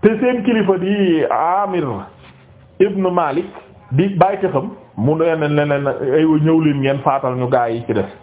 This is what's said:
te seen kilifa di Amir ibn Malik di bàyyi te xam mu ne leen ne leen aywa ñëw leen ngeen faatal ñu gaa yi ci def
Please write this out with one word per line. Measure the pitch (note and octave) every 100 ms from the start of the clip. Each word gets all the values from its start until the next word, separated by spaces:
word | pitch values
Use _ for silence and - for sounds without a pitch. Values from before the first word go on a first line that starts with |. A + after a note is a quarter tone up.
te | G#3+ A3
seen | B3 B3
kilifa | G3 A3 G3 F#3+
di | F#3 G3+ F#3+ E3 C#3
Amir | A#2 D#3+ F#3 G3+ F3+ D3 G2+ G2 - - - - - - -
ibn | G3+ F#3+ F#3+
Malik | F3 D#3+ C#3 G3 - - - -
di | C3 G3 F#3+
bàyyi | F#3 G3
te | F#3
xam | C3+ F#3 - - -
mu | A#2 D#3+
ne |
leen | E3 D#3+ D3+
ne | D3
leen | D3 C#3+ C#3+
aywa | - C3+ C#3 D#3+ D#3
ñëw | D3+ D#3+
leen | D#3 C#3
ngeen | C3+ C#3
faatal | C3+ C#3 C3+ B2+
ñu | B2
gaa | B2+ A#2+
yi | A#2 A#2
ci |
def | A2 G2 -